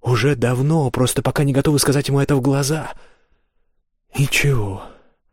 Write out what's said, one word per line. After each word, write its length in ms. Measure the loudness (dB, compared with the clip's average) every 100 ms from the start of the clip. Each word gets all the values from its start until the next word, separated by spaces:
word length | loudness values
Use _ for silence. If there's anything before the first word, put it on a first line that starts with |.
Уже 360 | 0 0 0 0
давно, 520 | 0 0 0 2 0
просто 300 | 0 0 0
пока 220 | -2 0
не 80 | 0
готовы 260 | 2 2 2
сказать 300 | 2 0 0
ему 140 | 0
это 160 | 2 2
в 40 |
глаза. 520 | 2 0 0 -4 -6 -14 -20 _ _ _ _ _ _ _ _ _ _ -2
Ничего, 680 | 0 2 2 0 -2 -6 -14 -20 _ _ _